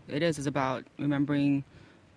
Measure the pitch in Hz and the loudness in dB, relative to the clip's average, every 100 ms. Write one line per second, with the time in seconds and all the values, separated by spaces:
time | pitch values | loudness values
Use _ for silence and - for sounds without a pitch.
0 | - 147 170 147 139 139 131 127 - - | -8 -2 0 0 -2 0 0 -2 -8 -4
1 | 147 143 143 143 143 139 - - - - | -2 0 0 2 2 2 -2 -14 -20 -20
2 | - | -20